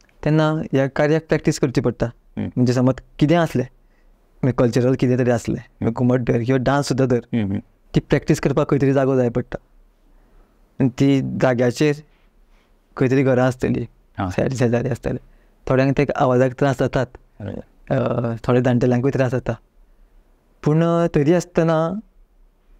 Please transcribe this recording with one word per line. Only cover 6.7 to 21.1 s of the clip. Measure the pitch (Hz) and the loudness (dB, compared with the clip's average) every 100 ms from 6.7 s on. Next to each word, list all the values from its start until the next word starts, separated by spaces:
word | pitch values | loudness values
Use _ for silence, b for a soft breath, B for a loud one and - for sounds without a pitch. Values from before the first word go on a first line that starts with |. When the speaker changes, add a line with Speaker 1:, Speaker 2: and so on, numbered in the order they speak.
| 139 143 | 0 0
Speaker 1:
सुद्दां | 131 135 | 0 0
धर, | 120 | 0
Speaker 2:
हम्म, | - 120 | -2 -4
हम्म. | 101 98 - _ _ | -2 -4 -8 _ _
Speaker 1:
ती | - | -4
प्रॅक्टीस | - 147 - 156 | 0 -2 0 0
करपाक | 160 139 147 | 0 -2 0
खंय | 143 | 0
तरी | 135 | 2
जागो | 135 135 131 | 2 2 2
जाय | 123 | 0
पडटा. | 120 120 - _ _ _ _ _ _ _ _ _ _ _ - | -2 -6 -10 _ _ _ _ _ _ _ _ _ _ _ -2
आनी | 135 | -2
ती | - 139 139 131 127 | 0 2 2 -2 -2
जाग्याचेर | 135 120 123 117 151 147 - _ _ _ _ _ _ _ _ - | 0 2 0 0 0 -2 -8 _ _ _ _ _ _ _ _ -2
खंय | 131 | 0
तरी | 135 | 2
घरां | 131 127 127 | 2 2 0
आसतलीं, | 123 - 127 117 _ _ - | 0 -4 -4 -6 _ _ -8
Speaker 2:
हा. | 95 | -6
Speaker 1:
शेजारी, | 95 - 127 | -4 -4 0
शेजारी | 120 117 120 | 0 0 -2
आसतले. | - - 123 - _ _ _ - | -6 -6 -8 -10 _ _ _ -2
थोड्यांक | 131 135 139 | 0 2 0
ते | 135 - | -2 0
आवाजाक | 135 123 131 | 2 2 2
त्रास | 123 143 127 | 0 -2 0
जातात, | 131 139 120 - _ - | -2 -2 -6 -10 _ -16
Speaker 2:
बरोबर. | 101 - - _ - | -12 -12 -14 _ -6
Speaker 1:
अ, | 135 120 123 120 113 | -2 -2 -2 -4 -4
थोड्या | - 123 | 0 2
जाणटेल्यांकूय | 127 123 127 123 131 | 2 2 2 2 0
त्रास | 123 131 | 0 -2
जाता. | 123 - 113 _ _ _ _ - _ _ _ _ _ | -2 -4 -8 _ _ _ _ -20 _ _ _ _ _
पूण | - 156 170 170 170 | 0 2 2 2 0